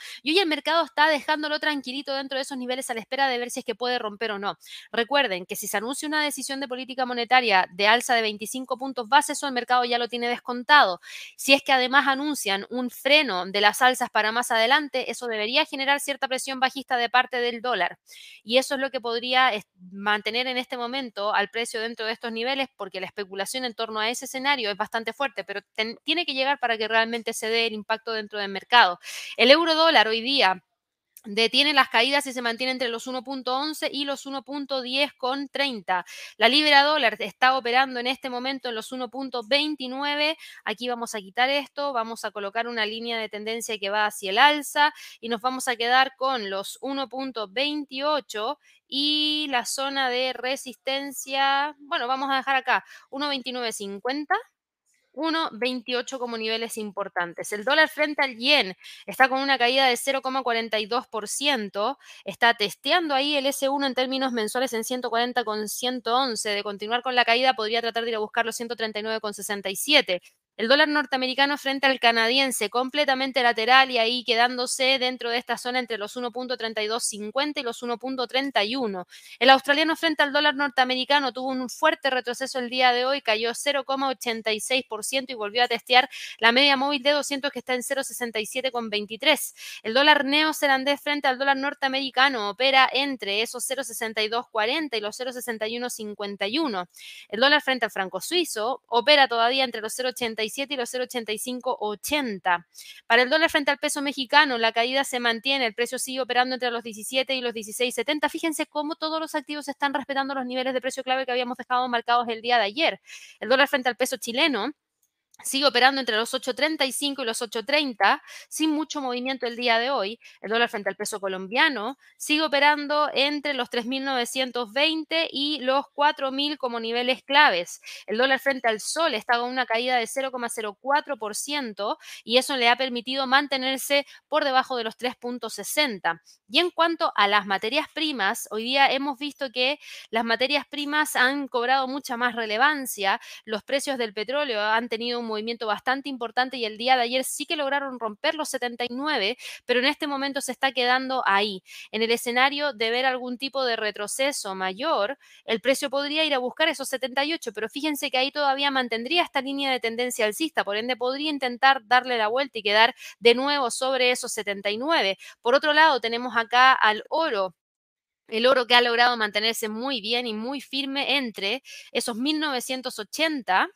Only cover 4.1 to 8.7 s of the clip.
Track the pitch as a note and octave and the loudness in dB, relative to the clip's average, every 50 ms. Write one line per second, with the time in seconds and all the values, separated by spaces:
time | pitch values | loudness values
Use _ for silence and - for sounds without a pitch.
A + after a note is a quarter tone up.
4.1 | G3+ G3+ A#3 A3 G#3 G3 G3+ G3 E3 - - - - - - - - A3+ A#3 A#3 | -6 -4 -4 -4 -4 -4 -4 -4 -6 -6 -12 -18 -18 -18 -14 -4 -2 -2 0 2
5.1 | C4+ C#4+ C#4 A3+ F#3 F3 F#3 - G3+ - - G3 - G3+ G#3 A#3+ C#4 - - D4+ | 2 2 2 2 0 -4 -4 -6 -8 -8 -6 -4 -2 -2 -2 -2 -4 -4 -4 -2
6.1 | D#4 D4+ D4+ D4 C#4 - B3+ - C#4 C4+ C#4+ A#3+ B3+ B3 C4 B3 C4 B3 C4 B3 | -2 0 0 -2 -4 -6 -6 -6 -6 -6 -6 -6 -6 -8 -8 -8 -4 -4 -4 -2
7.1 | B3 A#3+ A#3 A3 B3+ B3+ B3 A3+ G3 F#3 F3+ - F3+ F3+ G3+ G#3 A3 A#3+ B3 - | -2 -4 2 4 4 4 6 6 4 4 4 2 0 2 6 6 6 6 4 2
8.1 | B3 A#3 A3 G#3+ G#3 G#3 A3 - - B3+ C4 - | 0 2 2 0 -4 -6 -8 -8 -8 -10 -6 -6